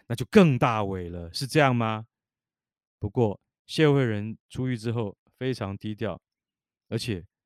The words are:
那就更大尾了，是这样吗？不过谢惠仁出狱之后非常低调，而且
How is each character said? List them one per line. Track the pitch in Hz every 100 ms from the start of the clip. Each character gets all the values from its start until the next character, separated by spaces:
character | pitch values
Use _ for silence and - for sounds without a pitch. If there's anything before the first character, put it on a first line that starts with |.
| -
那 | 117
就 | -
更 | 214 170 123
大 | 131 110
尾 | 98 95 85
了， | 87 82
是 | - 131
这 | 151
样 | 139
吗？ | 120 110 110 110 _ _ _ _ _ _ _ _ -
不 | 95
过 | 127 110 92 _ _ -
谢 | - 151
惠 | 139
仁 | 123 104 107 - _
出 | - 127
狱 | 120
之 | 113
后 | 113 104 - _ -
非 | 127
常 | 120 98 98
低 | 110 104
调， | 107 76 _ _ _ _ _ _ -
而 | 113
且 | 120 92 87 _